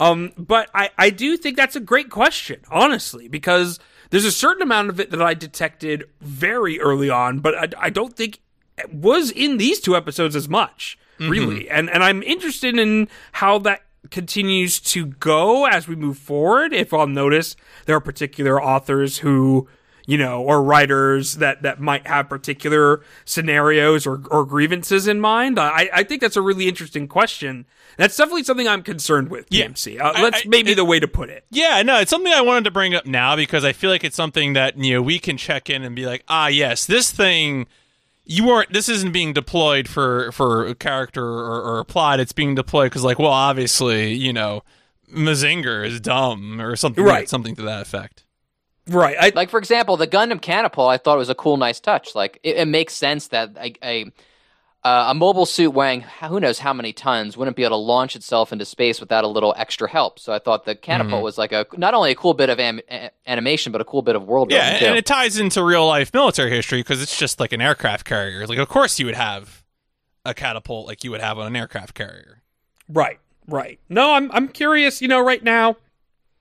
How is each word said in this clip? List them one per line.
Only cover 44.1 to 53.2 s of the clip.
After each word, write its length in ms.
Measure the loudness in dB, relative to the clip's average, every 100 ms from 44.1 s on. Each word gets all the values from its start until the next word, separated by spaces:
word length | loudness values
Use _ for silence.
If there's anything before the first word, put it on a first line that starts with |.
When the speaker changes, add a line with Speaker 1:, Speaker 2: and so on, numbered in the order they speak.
Speaker 2:
you 180 | -2 -4
know, 300 | -2 -4 -6 -12 _ _ _ _
Mazinger 720 | -2 0 2 0 0 -4 -4 -6
is 140 | -6
dumb," 600 | -2 0 0 -4 -10 -10
or 160 | -8 -4
something, 280 | -2 4
Speaker 1:
Right. 240 | 4 4 0
Speaker 2:
something 260 | -6 -6 -8
to 60 |
that 200 | -8 -8
effect. 420 | -10 -12 -12 _ _ _ _ _ _ _ -2
Speaker 1:
Right. 280 | 2 2 4
I 120 | 4
Speaker 3:
Like, 140 | 4 0
for 80 | -2
example, 380 | 2 2 2 0
the 100 | 2
Gundam 340 | 2 2 -2
Canopol, 480 | -2 0 0 2 2
I 40 | 2
thought 200 | 2 2
was 100 | 0
a 40 |
cool, 220 | -2 0 2
nice 240 | 0 -2
touch. 340 | -2 -2 -2
Like, 240 | -4 -4 -4
it, 140 | -4 0
it 100 | 0
makes 260 | 0 -2
sense 340 | -2 -2 -2